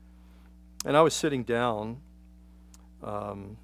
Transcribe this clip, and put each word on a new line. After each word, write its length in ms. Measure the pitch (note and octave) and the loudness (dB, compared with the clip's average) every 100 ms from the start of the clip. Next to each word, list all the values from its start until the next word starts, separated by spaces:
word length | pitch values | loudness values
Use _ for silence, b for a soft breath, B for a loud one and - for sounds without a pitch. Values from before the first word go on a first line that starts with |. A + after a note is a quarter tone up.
| b b b b b b - - - | b b b b b b -20 -10 2
And 120 | C#3+ | 6
I 40 | |
was 120 | D#3+ | 6
sitting 300 | - D#3+ C3+ | 4 0 0
down. 540 | A#2 A#2 B2 G#2+ A2 B2 - - - - b b b b b - | 0 0 2 0 -4 -8 -16 -20 -20 -20 b b b b b -16
Um, 540 | A2 G#2 G#2 G2+ G2 A2 | -8 -8 -6 -8 -12 -16